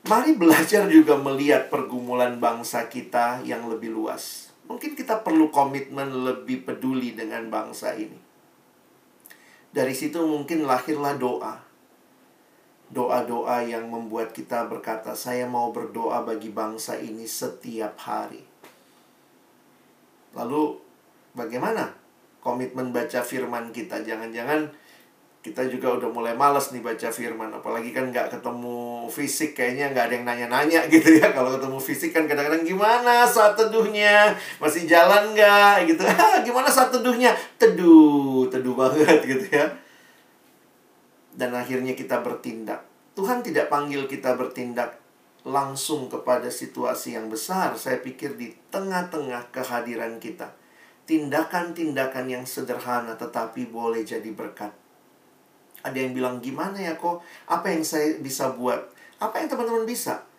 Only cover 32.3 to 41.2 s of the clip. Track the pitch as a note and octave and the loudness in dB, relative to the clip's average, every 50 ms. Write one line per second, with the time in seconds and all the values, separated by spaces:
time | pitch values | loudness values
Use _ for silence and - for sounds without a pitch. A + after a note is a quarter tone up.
32.3 | D3 C#3+ C#3+ D3 D#3+ E3 E3 E3 F#3 F#3+ G#3 A3 A#3 A#3+ A#3+ A#3+ A#3+ A#3+ A#3+ A#3 | 0 -2 0 0 0 0 0 -2 0 2 4 4 4 4 4 4 6 6 6 6
33.3 | A#3+ A#3 G#3+ G#3 G3+ A3 A3+ G#3+ G#3 A3+ G#3+ G#3+ G#3+ G#3 G#3 G#3 G#3 G#3 G#3 G#3 | 6 6 6 6 6 4 2 2 4 2 0 2 0 4 4 8 8 8 8 6
34.3 | F#3+ - - - - - D3 D#3 D#3+ F3 F3 D#3 E3+ E3+ E3+ F#3 G3+ G#3 G#3 A3 | 4 0 -8 -14 -10 -2 -2 0 0 0 2 6 8 8 10 10 8 6 4 4
35.3 | G#3+ G#3 G#3 G#3 G3+ G3+ G3+ G3+ G3+ G3 F3 D#3+ E3 D#3+ F#3 - F#3 F3+ - - | 6 6 8 8 8 8 8 8 8 6 4 2 2 2 4 2 4 6 6 6
36.3 | F#4+ - G#3 A#3+ A#3+ B3+ C4 C#4 - C4 B3+ - B3 B3 A3+ B3 A#3+ A#3 B3+ A#3 | 6 4 2 0 0 2 2 4 4 4 4 4 2 0 2 2 2 4 4 4
37.3 | - - - - - _ - - F3+ E3+ F3+ E3+ D#3+ D#3+ D3+ D3 C#3+ C#3+ C3+ C3+ | 4 2 -4 -12 0 _ 4 4 6 6 10 12 12 12 12 10 6 4 0 2
38.3 | C3 C3 B2+ B2+ B2+ B2+ B2 B2+ B2 A#2+ C3 C3 C#3 D#3 D3+ E3+ D#3 D3 C3 B2+ | 2 2 0 2 0 -2 -2 -2 0 2 2 2 4 4 6 6 6 6 4 2
39.3 | C3+ C3 - - D#3 D3 D3+ D3+ - - - - _ _ _ _ _ _ _ _ | -2 -2 -2 0 2 2 2 2 -2 -10 -18 -20 _ _ _ _ _ _ _ _
40.3 | _ _ _ _ _ _ _ _ _ _ _ _ _ _ _ _ _ _ | _ _ _ _ _ _ _ _ _ _ _ _ _ _ _ _ _ _